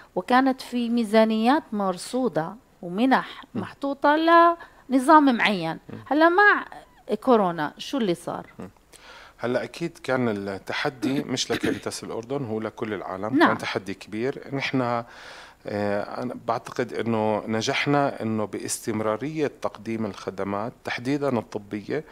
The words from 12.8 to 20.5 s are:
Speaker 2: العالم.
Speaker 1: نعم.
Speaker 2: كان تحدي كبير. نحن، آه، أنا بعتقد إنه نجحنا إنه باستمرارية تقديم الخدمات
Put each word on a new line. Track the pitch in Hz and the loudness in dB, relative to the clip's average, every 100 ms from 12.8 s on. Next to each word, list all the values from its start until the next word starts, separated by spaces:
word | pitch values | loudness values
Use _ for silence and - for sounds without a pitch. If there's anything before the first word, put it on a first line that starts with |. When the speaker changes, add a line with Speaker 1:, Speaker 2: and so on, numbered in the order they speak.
| 110 | -6
Speaker 2:
العالم. | 95 76 92 107 294 | -6 -6 -6 -2 2
Speaker 1:
نعم. | 302 | 4
Speaker 2:
كان | - | 2
تحدي | - 113 98 | -4 -6 -6
كبير. | 95 - 107 127 147 - | -10 -10 -6 -4 -6 -8
نحن، | 135 - 135 | -6 -2 -2
آه، | 120 120 117 - - - - - - 104 101 101 - - | 0 -2 -6 -14 -20 -20 -20 -16 -8 -4 -2 -2 -4 -8
أنا | 123 127 - | -8 -6 -4
بعتقد | 120 - - 120 | -4 -4 -6 -4
إنه | - 110 113 107 104 104 | -4 -2 0 0 0 -2
نجحنا | 113 110 - 143 143 139 - | -2 -2 -2 0 2 2 -2
إنه | 110 110 104 | -4 -2 -4
باستمرارية | 104 113 - - 107 107 107 139 156 139 - | -6 -8 -6 -4 -2 -2 -2 -4 -4 -4 -4
تقديم | 101 - 104 113 107 | -8 -8 -6 -4 -6
الخدمات | - - 98 98 | -6 -10 -6 -4